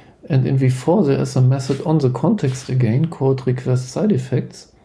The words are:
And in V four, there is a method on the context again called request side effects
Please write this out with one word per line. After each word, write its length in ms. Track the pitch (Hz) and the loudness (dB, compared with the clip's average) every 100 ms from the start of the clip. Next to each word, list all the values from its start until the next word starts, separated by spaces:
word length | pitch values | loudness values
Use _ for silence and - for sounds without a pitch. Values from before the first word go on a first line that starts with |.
| - _ - | -20 _ -2
And 180 | 135 131 | 0 2
in 100 | 135 | 2
V 120 | 131 | 2
four, 360 | 127 - 180 | 0 0 2
there 160 | 147 139 | 2 0
is 160 | 135 131 | 0 2
a 40 | |
method 400 | 127 131 - 135 | 2 2 -2 -4
on 160 | - 160 | 0 2
the 120 | 135 | 2
context 580 | 127 160 214 139 127 - | 0 0 0 -2 -4 -4
again 400 | 131 113 120 160 | 0 2 2 0
called 380 | - 135 131 127 | 0 0 0 -2
request 420 | 123 131 127 - | -2 0 -2 -2
side 240 | - 208 | -2 0
effects 600 | 143 - 127 - - - _ | 0 0 -4 -4 -12 -20 _